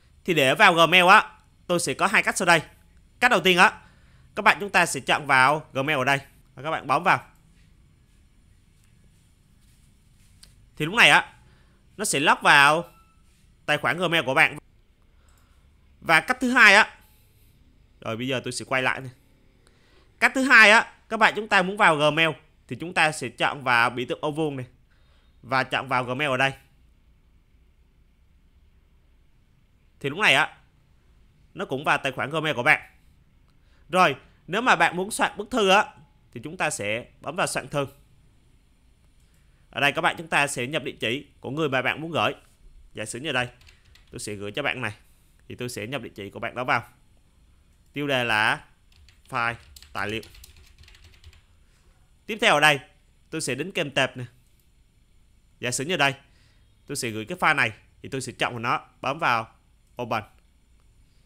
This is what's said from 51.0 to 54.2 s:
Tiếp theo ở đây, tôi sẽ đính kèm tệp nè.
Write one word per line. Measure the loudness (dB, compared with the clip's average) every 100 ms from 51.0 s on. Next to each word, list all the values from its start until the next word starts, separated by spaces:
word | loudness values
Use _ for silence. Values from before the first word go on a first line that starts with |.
| -20 _ -20 -20 _ _ _ _ _ _ _ _ -12
Tiếp | -2
theo | 2
ở | 4
đây, | 4 2 -4 _ _ _ _
tôi | -10
sẽ | -8
đính | -6 -6
kèm | -6 -4
tệp | -2 -2
nè. | -4